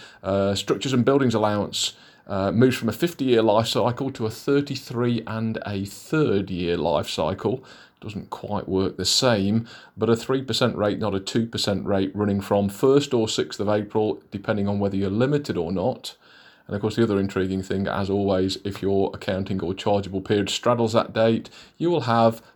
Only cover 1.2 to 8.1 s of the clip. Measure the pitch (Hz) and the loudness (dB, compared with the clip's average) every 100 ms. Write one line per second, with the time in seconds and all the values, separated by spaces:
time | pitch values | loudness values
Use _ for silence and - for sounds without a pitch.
1.2 | 131 110 107 104 95 - - - - - | 4 2 2 0 -2 -4 -6 -6 -20 -20
2.2 | - 98 98 92 131 127 113 107 170 - | -8 -2 0 4 4 4 -2 -2 -2 -2
3.2 | 131 117 110 104 113 127 110 120 135 127 | 2 4 4 4 2 2 0 0 -4 -4
4.2 | 110 - - 139 143 127 - 120 120 120 | -6 -4 0 0 0 -6 -6 -2 0 0
5.2 | - 110 113 110 - 101 98 - - 156 | -4 -4 -4 -4 -6 -6 -6 -10 -4 0
6.2 | 139 101 98 90 87 85 80 76 - - | 2 2 0 -2 0 0 2 0 0 -2
7.2 | 80 92 110 107 - - - _ - | -2 -2 -2 -4 -8 -20 -20 _ -14